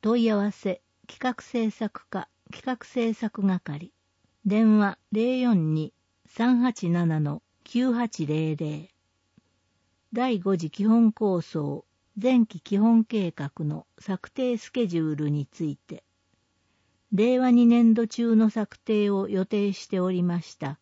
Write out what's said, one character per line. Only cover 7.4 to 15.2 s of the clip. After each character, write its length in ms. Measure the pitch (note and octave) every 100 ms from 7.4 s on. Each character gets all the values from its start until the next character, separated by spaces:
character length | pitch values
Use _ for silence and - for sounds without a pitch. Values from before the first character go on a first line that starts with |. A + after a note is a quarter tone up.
| _ _
九 300 | - A#3 B3+
八 340 | A#3 A#3 - D3+
零 300 | D3+ D#3 D3+
零。 320 | D3+ D3+ E3+ _ _ _ _ _ _ _ _ _ _ _ _
第 260 | A3+ B3+ A3
五 180 | F#3+ F#3
次 140 | D#3+
基 160 | - G#3
本 260 | A#3 A3+
構 280 | - G#3+ F3+
想、 440 | - D#3+ C#3+ D3 - _ _ G#3+
前 300 | A#3 B3+ A3
期 140 | F3
基 180 | - G3+
本 260 | A3 A3+
計 280 | A3 A3 F3+
画 300 | - C#3+ -
の 220 | D3+ D3+ - _
策 300 | - F#3 -
定 260 | - B3+ A#3
ス 140 | -
ケ 140 | - A3+
ジ 140 | E3+
ュ 120 | D#3+
ー 20 |
ル 160 | D3